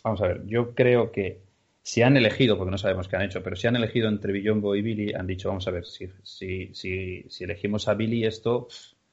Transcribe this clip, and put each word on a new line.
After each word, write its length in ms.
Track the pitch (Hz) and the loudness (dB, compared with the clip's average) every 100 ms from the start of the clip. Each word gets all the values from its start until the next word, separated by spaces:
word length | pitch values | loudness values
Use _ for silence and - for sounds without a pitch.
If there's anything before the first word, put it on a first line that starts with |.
vamos 180 | 113 95 | -4 0
a 60 | 92 | 0
ver, 180 | 82 | -2
yo 280 | 95 117 120 | -2 -2 -2
creo 380 | - 123 120 107 | 4 6 6 2
que 300 | - 95 - _ _ _ _ | -2 -4 -6 _ _ _ _
si 220 | - - | -4 4
han 140 | 123 139 | 6 8
elegido, 400 | 110 - 123 95 | 6 4 4 4
porque 140 | 92 | 0
no 60 | 95 | -2
sabemos 300 | 101 92 92 | -2 -2 -2
qué 80 | |
han 80 | 92 | -2
hecho, 200 | 98 92 | -2 -4
pero 120 | 92 | -8
si 120 | 95 117 | -2 0
han 80 | |
elegido 320 | 120 113 117 110 | 2 0 0 0
entre 220 | 101 101 | 0 -2
Billombo 440 | 101 104 107 101 | 0 0 0 2
y 60 | 101 | 0
Billy, 320 | 110 107 104 | -2 -2 -4
han 140 | - 95 | -4 -6
dicho, 220 | 92 101 | -4 -4
"Vamos 180 | 95 92 | -4 -4
a 40 | |
ver, 140 | 90 | -6
si, 220 | - - 92 - | -8 -14 -16 -16
si, 500 | - - 95 92 90 | -20 -14 -8 -8 -10
si, 520 | - 95 92 92 90 - | -10 -6 -6 -6 -10 -14
si 140 | - | -12
elegimos 440 | 90 92 101 104 - | -10 -6 -4 -2 0
a 80 | |
Billy, 300 | 104 113 117 | 0 0 0
esto, 420 | 110 110 117 123 - - - _ _ | -2 -2 -2 -2 -4 -20 -20 _ _